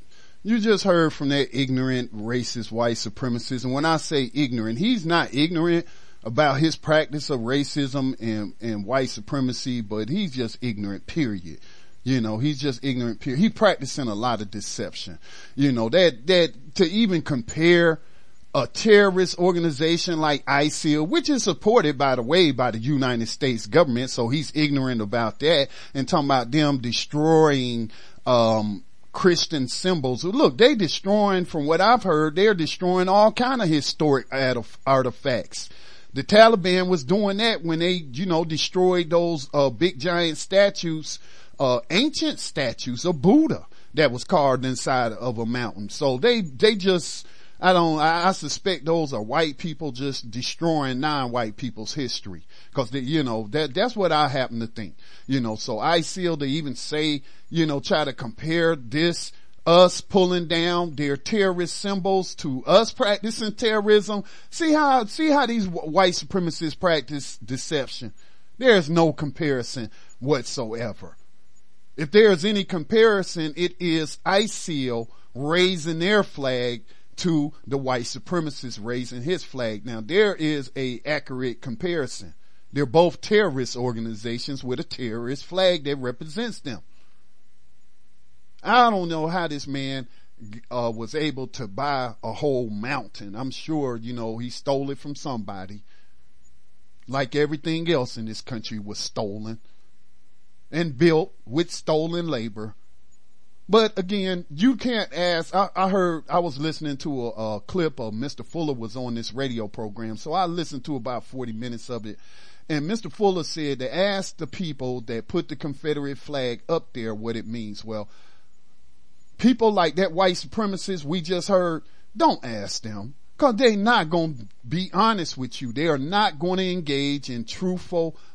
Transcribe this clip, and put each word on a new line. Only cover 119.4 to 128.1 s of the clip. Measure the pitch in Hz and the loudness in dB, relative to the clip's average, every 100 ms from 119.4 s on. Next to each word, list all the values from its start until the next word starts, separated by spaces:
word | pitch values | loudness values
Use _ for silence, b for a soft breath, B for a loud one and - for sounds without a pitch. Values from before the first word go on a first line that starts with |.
| 233 240 220 | 4 6 4
like | 202 165 160 | 4 2 2
that | 190 | 0
white | 165 190 180 | 2 2 2
supremacist | - 226 208 190 - 185 | -4 -4 -2 -2 -4 -6
we | 143 185 | -4 -4
just | 160 180 165 | -2 -2 2
heard, | 185 175 160 - b b 208 | 2 2 -2 -8 b b 2
don't | 320 - 120 | 2 2 -4
ask | 110 98 - | -6 -6 -8
them, | 110 104 113 - - - | -8 -8 -10 -12 -10 2
'cause | 285 214 | 2 6
they | 247 202 | 4 4
not | 214 233 156 | 4 2 2
gonna | 170 160 127 104 - 123 | 0 0 -4 -12 -12 -6
be | 160 190 | -4 -2
honest | 175 220 208 156 135 | 2 2 2 -2 -6
with | 127 - | -8 -6
you. | 120 | -6
They | 120 165 | -2 0
are | 139 | 0
not | 143 202 208 147 | 2 2 2 0
gonna | 175 185 | 0 0
engage | 185 180 143 139 143 143 131 | 0 -2 -2 0 0 -2 -4
in | 120 | -8
truthful | 110 - 185 180 - 175 165 | -6 -4 -4 -4 -2 -2 -2